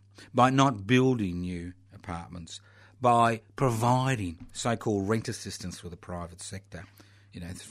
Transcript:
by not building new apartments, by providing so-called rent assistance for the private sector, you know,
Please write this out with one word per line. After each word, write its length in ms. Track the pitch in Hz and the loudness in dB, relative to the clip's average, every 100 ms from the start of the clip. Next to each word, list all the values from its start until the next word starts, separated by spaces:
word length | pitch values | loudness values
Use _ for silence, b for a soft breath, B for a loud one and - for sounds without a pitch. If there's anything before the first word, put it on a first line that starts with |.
| _ B B | _ B B
by 180 | 120 127 | 4 6
not 360 | 135 139 107 98 | 6 4 2 2
building 540 | 127 131 120 95 87 | 4 6 2 0 -2
new 320 | 90 87 87 - _ | -6 -6 -10 -14 _
apartments, 680 | 101 - 85 85 90 82 - b b b b | -16 -10 -10 -10 -14 -14 -18 b b b b
by 400 | 123 120 117 113 - - | 4 6 4 0 -8 0
providing 920 | 135 110 117 127 131 120 90 82 - | 0 2 2 4 2 0 -4 -8 -14
so-called 560 | - 123 113 117 101 95 | -6 -4 -2 0 0 0
rent 200 | 113 113 | -2 -2
assistance 520 | 104 98 - 90 - | -8 -10 -10 -10 -10
for 80 | 87 | -14
the 80 | 85 | -14
private 440 | - 87 85 87 | -10 -10 -10 -12
sector, 440 | - 95 - 82 - b b b b | -14 -14 -14 -16 -16 b b b b
you 80 | 82 | -14
know, 80 | 85 90 - | -12 -12 -14